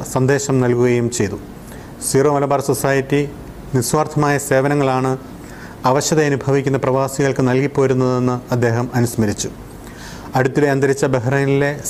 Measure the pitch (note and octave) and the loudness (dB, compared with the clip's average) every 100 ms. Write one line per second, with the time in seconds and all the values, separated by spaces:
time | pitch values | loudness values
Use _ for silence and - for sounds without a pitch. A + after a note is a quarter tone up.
0 | - C3 C3 C#3 C#3 C3 B2 A#2+ B2 A#2+ | -2 0 2 2 2 2 2 4 4 2
1 | A#2 - G2 F2+ - - - - - - | 0 -2 -4 -4 -12 -16 -16 -18 -18 -10
2 | - C3+ D3 C#3+ C#3 C#3 C3 B2+ C#3 C3+ | 0 2 4 2 2 0 0 0 2 0
3 | C3 C#3+ C#3+ - - - - C3 A#2 D3+ | 2 0 -2 -8 -16 -16 -4 -2 0 0
4 | D3+ D3+ D3 C#3+ - C3+ C#3+ D3 C3+ C3 | 0 0 2 0 2 2 2 2 2 2
5 | C3 C3 - - - - - - B2+ C#3 | 0 -2 -8 -16 -16 -16 -16 -4 2 2
6 | - D#3 D3 C#3 - C#3 C3+ C3+ B2+ C3 | 2 2 2 0 2 2 2 0 2 0
7 | C3+ - C#3 C3 B2+ B2+ C#3 C#3+ C3 C3 | 0 0 0 2 2 2 0 2 2 4
8 | B2+ B2+ B2+ B2 - B2 A#2+ A#2 B2 B2+ | 2 2 0 -2 -2 0 2 0 0 0
9 | A#2 A#2+ G#2+ F#2+ - - - - - - | 0 0 -2 -2 -6 -10 -16 -16 -18 -16
10 | - - - C3 C3 C3+ C#3+ C3+ C#3 C3+ | -16 -16 -4 0 0 2 2 4 2 2
11 | C#3+ C3 A#2+ C#3 C#3 C#3 C#3+ D3 - | 0 0 0 0 2 2 0 -2 -2